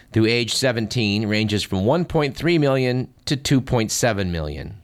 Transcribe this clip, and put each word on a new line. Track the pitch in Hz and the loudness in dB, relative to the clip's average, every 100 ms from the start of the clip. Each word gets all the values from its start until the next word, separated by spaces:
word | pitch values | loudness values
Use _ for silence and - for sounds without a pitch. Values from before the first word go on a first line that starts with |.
| - | -4
through | 113 110 | 2 2
age | 120 110 - | 2 0 0
seventeen | 135 117 107 120 104 104 107 | 0 0 -2 -2 0 0 0
ranges | 107 107 104 | 0 0 0
from | - 95 | 0 0
one | 107 170 165 | 2 0 0
point | 160 143 - | 0 -2 -2
three | 156 170 | 0 2
million | 139 135 127 127 - _ - | 2 2 0 -2 -4 _ -6
to | 139 | -4
two | - 135 | 2 2
point | 120 123 110 | 2 0 0
seven | - 123 101 92 | 0 0 0 -2
million. | 85 76 73 76 101 | -2 -4 -8 -12 -16